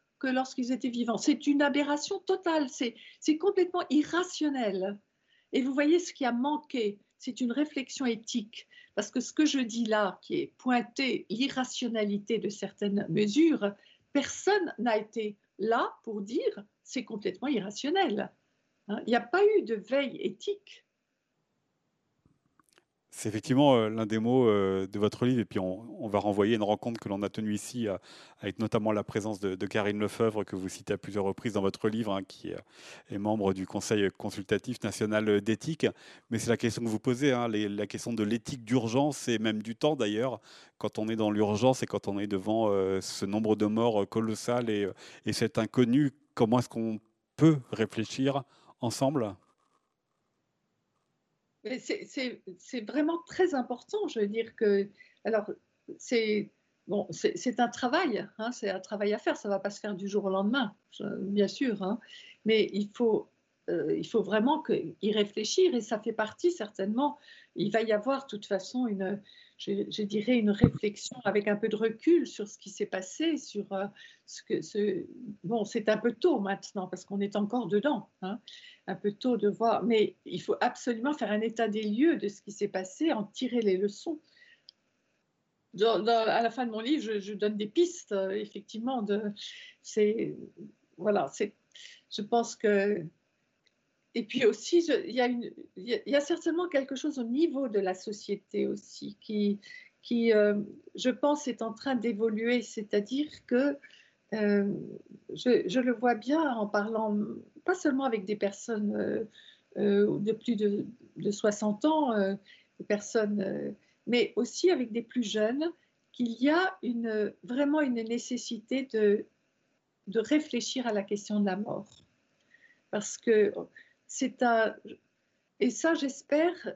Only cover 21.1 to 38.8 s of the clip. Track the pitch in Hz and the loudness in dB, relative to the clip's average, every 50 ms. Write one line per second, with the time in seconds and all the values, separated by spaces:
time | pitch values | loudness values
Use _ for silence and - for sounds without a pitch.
21.1 | _ _ _ _ _ _ _ _ _ _ _ _ _ _ _ _ _ _ _ _ | _ _ _ _ _ _ _ _ _ _ _ _ _ _ _ _ _ _ _ _
22.1 | _ _ _ _ _ _ _ _ _ _ _ _ _ _ _ _ _ _ _ _ | _ _ _ _ _ _ _ _ _ _ _ _ _ _ _ _ _ _ _ _
23.1 | - - - 113 101 110 - - 127 135 147 139 131 117 110 107 110 113 110 101 | -16 -8 -6 -4 -4 -4 -2 2 4 6 8 8 8 6 4 2 0 -2 -2 0
24.1 | 110 110 110 117 127 131 123 110 104 101 98 95 95 95 95 92 107 104 104 104 | 0 0 0 2 4 4 6 6 6 4 4 2 2 0 -2 -4 -2 0 0 0
25.1 | - - 123 123 131 120 98 - - 107 92 92 90 104 117 - - - - 104 | 2 0 0 2 2 0 0 -2 -4 -4 -4 -4 -6 -8 -10 -14 -12 -10 -6 0
26.1 | 98 101 95 104 98 104 101 107 120 110 104 101 107 - - 123 117 107 - 104 | 0 2 2 2 4 4 4 4 4 2 2 2 0 0 0 -4 -6 -6 -6 -4
27.1 | 101 98 101 95 - 113 110 107 104 101 - - - 123 113 104 92 87 - - | -4 -2 -2 -4 -4 -4 -4 -2 -2 -4 -4 -8 -6 -4 -2 -2 -4 -4 -8 -14
28.1 | - - - - - _ - 101 - - 113 107 - 113 104 110 107 104 98 - | -20 -20 -20 -20 -18 _ -8 -8 -4 -2 -2 0 0 0 2 2 0 0 -2 -2
29.1 | - 110 101 110 104 92 101 95 95 95 101 98 - 110 101 104 104 104 107 98 | -4 -4 -2 -2 -4 -4 -2 -4 -2 -2 -4 -2 -2 0 0 0 0 0 -2 -2
30.1 | - - 117 113 104 107 98 - - 92 92 92 - - - - 104 95 - 101 | 0 0 0 0 0 -2 -4 -4 -6 -6 -6 -6 -8 -10 -6 -6 -6 -6 -6 -6
31.1 | 98 104 95 98 92 - - 120 101 104 98 98 92 - - 110 107 113 113 107 | -4 -2 -2 -2 -2 -4 -6 -4 -2 0 0 0 0 0 -2 -2 -2 -2 -2 -2
32.1 | 98 98 92 - - - - 87 87 90 - _ - - - - - - - _ | -2 -4 -6 -8 -12 -14 -12 -10 -10 -10 -12 _ -20 -20 -20 -20 -20 -20 -14 _
33.1 | 104 98 101 107 107 110 98 98 95 95 95 - - 101 - - 113 104 98 92 | -8 -4 0 0 0 2 2 2 2 0 -4 -6 -6 -6 -2 0 2 2 2 0
34.1 | - - - 104 - - 98 - 107 98 - 127 120 - - 107 - - 113 107 | 0 -4 -8 -8 -8 -8 -2 -2 -2 -2 0 -4 -8 -6 -6 -6 -2 -2 -2 0
35.1 | 107 107 110 107 104 101 101 110 113 - - 151 160 - - 104 - - - - | 2 2 4 4 4 4 4 2 0 0 -2 -6 -2 0 0 0 0 -2 -10 -20
36.1 | - - _ _ 117 110 - 117 113 - - 117 - - 120 113 107 107 - 131 | -20 -20 _ _ -6 -4 0 0 0 2 2 -2 -2 -2 -2 -2 -4 -2 0 -2
37.1 | 123 120 147 143 127 120 120 117 107 104 107 101 101 104 104 101 - 107 - 123 | 0 2 2 2 2 2 0 -2 0 0 -2 -2 -2 -4 -6 -6 -6 -8 -6 -4
38.1 | 117 113 104 104 117 117 - - 143 123 113 107 127 131 | -2 -2 0 0 0 -2 -4 -8 -10 -10 -4 0 0 0